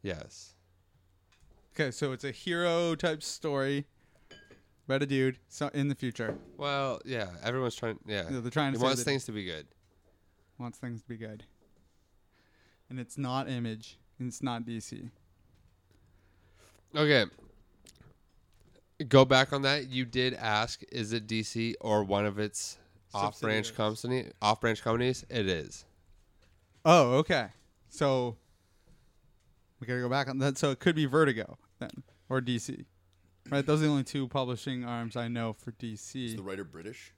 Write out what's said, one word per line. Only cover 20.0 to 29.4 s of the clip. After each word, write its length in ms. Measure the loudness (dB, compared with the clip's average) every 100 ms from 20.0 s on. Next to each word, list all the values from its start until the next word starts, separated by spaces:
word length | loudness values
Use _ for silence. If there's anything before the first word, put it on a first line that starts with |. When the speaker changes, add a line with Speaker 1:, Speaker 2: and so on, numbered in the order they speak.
Speaker 1:
did 300 | -2 0 0
ask, 460 | 0 0 0 0 -6 -10
is 200 | -6 -4
it 140 | -4 -2
D 160 | -4
C 320 | -2 -2 -4 -4
or 240 | 0 2
one 200 | 2 2
of 140 | 2 0
its 400 | -4 -4 -10 -12 -20 _ _
off-branch 540 | -2 -2 -2 0 0 -2
Speaker 2:
Subsidiaries. 340 | -2 -2 -2
Speaker 1:
company, 320 | -2 -2 -4 0
off-branch 420 | 2 4 2 0
companies? 420 | 0 2 2 -2 -4
It 200 | -2 0
is. 360 | 0 -2 -14 -20 _ _ -20 _ _ _ _ _ _
Speaker 2:
Oh, 300 | 8 10 10
okay. 340 | 6 4 2 0 -8 _ _ _
So 480 | -2 2 2 0 -6 _ _ _ _ _ -20 _ _ _ _